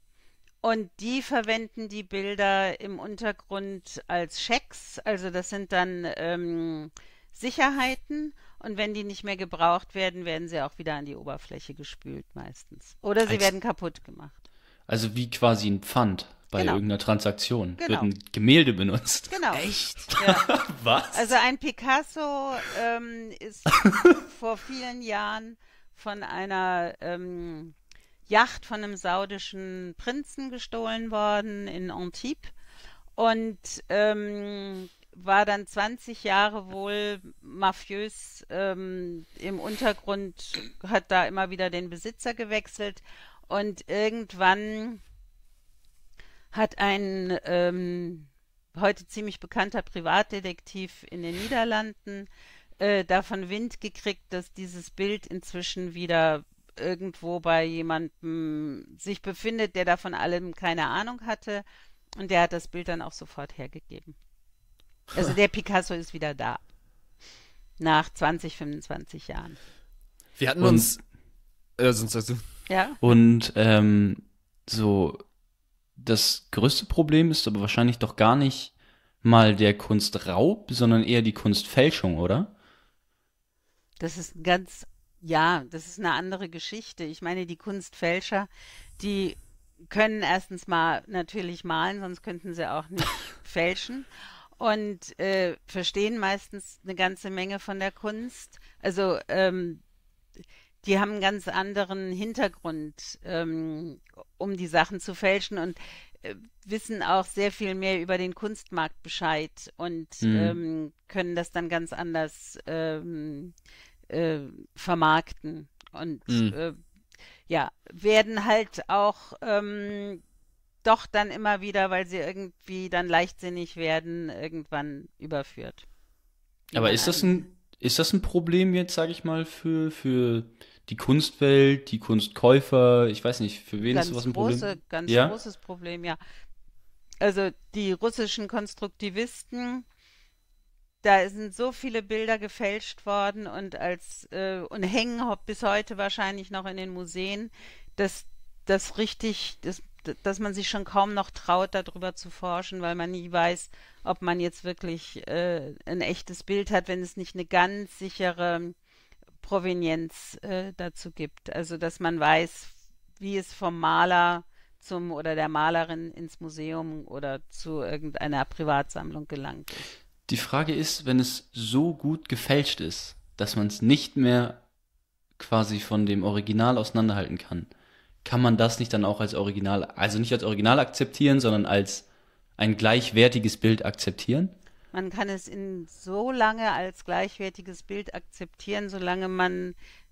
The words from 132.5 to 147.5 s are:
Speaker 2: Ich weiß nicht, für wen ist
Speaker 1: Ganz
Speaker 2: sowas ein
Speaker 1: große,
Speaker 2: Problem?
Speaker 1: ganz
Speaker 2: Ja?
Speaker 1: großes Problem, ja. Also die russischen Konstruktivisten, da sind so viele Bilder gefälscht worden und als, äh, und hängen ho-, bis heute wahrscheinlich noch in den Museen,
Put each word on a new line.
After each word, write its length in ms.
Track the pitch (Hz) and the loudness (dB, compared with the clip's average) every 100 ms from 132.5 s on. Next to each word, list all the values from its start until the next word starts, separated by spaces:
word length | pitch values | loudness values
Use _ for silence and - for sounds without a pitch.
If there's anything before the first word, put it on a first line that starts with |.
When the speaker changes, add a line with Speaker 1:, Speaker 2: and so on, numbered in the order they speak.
| 135 - 131 123 120 117 | 8 8 6 8 8 6
Speaker 2:
Ich 160 | 107 | 2
weiß 160 | 120 123 | -2 -2
nicht, 220 | 104 - | -4 -4
für 180 | - 104 | -10 -4
wen 160 | 113 131 | 0 2
ist 100 | 170 | 0
Speaker 1:
Ganz 20 | |
Speaker 2:
sowas 160 | 120 123 | -2 -4
ein 80 | |
Speaker 1:
große, 0 | |
Speaker 2:
Problem? 480 | 113 117 120 202 180 - | 0 0 0 -2 -8 -8
Speaker 1:
ganz 280 | 165 170 120 | -8 4 6
Speaker 2:
Ja? 40 | |
Speaker 1:
großes 360 | 147 220 220 - | 6 2 -10 -16
Problem, 460 | - 180 170 175 | -16 -12 -10 -8
ja. 140 | 170 160 - - - - - - - - - - | -6 -8 -10 -18 -16 -18 -20 -20 -20 -20 -20 0
Also 320 | 202 190 190 - - | 2 2 -2 -4 -12
die 180 | 214 196 | -4 -2
russischen 560 | 180 226 233 214 - 202 | 0 0 -2 -4 -4 -4
Konstruktivisten, 1400 | 233 208 - 202 - 202 190 240 - - 240 247 254 - _ _ _ _ _ _ _ _ _ _ _ | -6 -6 -10 -10 -6 -6 -4 -6 -8 -12 -8 -6 -6 -10 _ _ _ _ _ _ _ _ _ _ _
da 280 | 208 196 190 | 6 6 6
sind 240 | 202 214 190 | -4 -10 -4
so 160 | 254 | -6
viele 300 | 254 262 226 | -4 -6 -6
Bilder 380 | 202 220 220 220 | -4 -4 -2 -2
gefälscht 640 | 208 - 202 214 - - 202 | -4 -4 -4 -4 -8 -10 -2
worden 400 | 202 202 208 202 | 0 0 -2 -10
und 280 | 165 196 - | -10 -10 -6
als, 520 | 180 180 - - - | -4 -6 -10 -18 -12
äh, 300 | 180 190 185 170 | -6 -4 -6 -8
und 140 | 208 | -4
hängen 440 | 185 233 233 233 247 | -2 0 -2 -2 -4
ho-, 60 | 202 - | -4 -6
bis 160 | 208 | -2
heute 340 | 214 208 - 196 | 0 0 -2 -4
wahrscheinlich 520 | 196 - 196 196 185 | -4 -2 -4 -4 -8
noch 140 | 190 190 | -8 -8
in 120 | 190 | -10
den 120 | 185 | -10
Museen, 640 | 180 175 180 190 202 226 | -10 -10 -6 -6 -6 -10